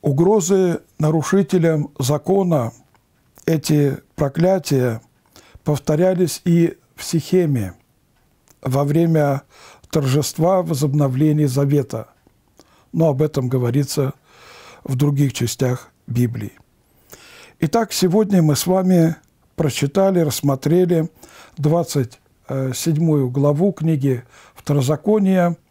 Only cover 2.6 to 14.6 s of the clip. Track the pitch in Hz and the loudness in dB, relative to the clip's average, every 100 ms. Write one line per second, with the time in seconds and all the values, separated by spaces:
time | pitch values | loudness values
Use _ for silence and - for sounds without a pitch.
2.6 | 117 - _ _ _ _ _ - - 165 | -2 -8 _ _ _ _ _ -10 -4 -4
3.6 | 151 151 143 - _ - 143 135 175 190 | 0 0 0 -2 _ -4 -4 0 0 0
4.6 | - 139 123 117 _ _ _ - - - | 0 0 0 -4 _ _ _ -20 -20 -12
5.6 | - 147 - 151 185 185 185 - - 170 | -4 -4 0 0 2 2 -2 -2 0 2
6.6 | 165 - _ _ - 170 - 185 170 135 | 2 -2 _ _ -6 -4 0 0 2 0
7.6 | 95 87 _ _ _ _ _ _ _ _ | -4 -10 _ _ _ _ _ _ _ _
8.6 | 131 131 143 151 170 160 147 139 - _ | -4 -2 0 2 2 2 0 -2 -6 _
9.6 | - - _ 160 139 139 - - 160 190 | -20 -20 _ -4 0 0 -2 -2 0 2
10.6 | 165 151 147 143 139 127 156 151 147 131 | 0 -2 -2 0 0 0 0 2 0 0
11.6 | 143 147 131 117 110 _ _ _ _ _ | 0 0 -2 -8 -12 _ _ _ _ _
12.6 | _ _ _ - 165 135 151 147 127 127 | _ _ _ 0 0 2 -2 -2 -2 -2
13.6 | 123 127 139 - 135 - _ _ - - | 0 0 -2 -2 -4 -4 _ _ -20 -20